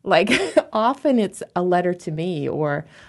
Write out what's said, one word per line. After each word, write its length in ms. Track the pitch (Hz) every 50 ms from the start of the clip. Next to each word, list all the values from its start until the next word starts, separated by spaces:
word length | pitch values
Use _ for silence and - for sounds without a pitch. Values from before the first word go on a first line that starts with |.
| -
Like, 280 | - - 160 185 208 254 320 392 349 -
<laughs> 180 | - - - -
often 460 | 220 220 240 277 - - 302 247 233
it's 240 | 208 180 - - - - -
a 60 | 180
letter 320 | 180 180 180 175 180 180 180
to 180 | 180 - 175
me 360 | 156 151 165 185 180 147 139 131
or 380 | - 143 156 147 143 147 156 - - - -